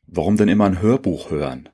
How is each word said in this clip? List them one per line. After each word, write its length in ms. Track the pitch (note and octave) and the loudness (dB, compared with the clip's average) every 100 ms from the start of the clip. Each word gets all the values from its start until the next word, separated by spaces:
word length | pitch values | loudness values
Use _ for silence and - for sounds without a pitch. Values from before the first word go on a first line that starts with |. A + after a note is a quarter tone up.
| _ | _
warum 300 | E2+ E2 G#2 | -4 0 2
denn 120 | G#2 | 4
immer 160 | G#2 G2+ | 4 2
ein 160 | F2+ | 2
Hörbuch 480 | G#2+ C3+ G2 D#2 - | 0 0 0 -4 -4
hören? 400 | D2+ C#2 C2 - | -6 -4 -8 -14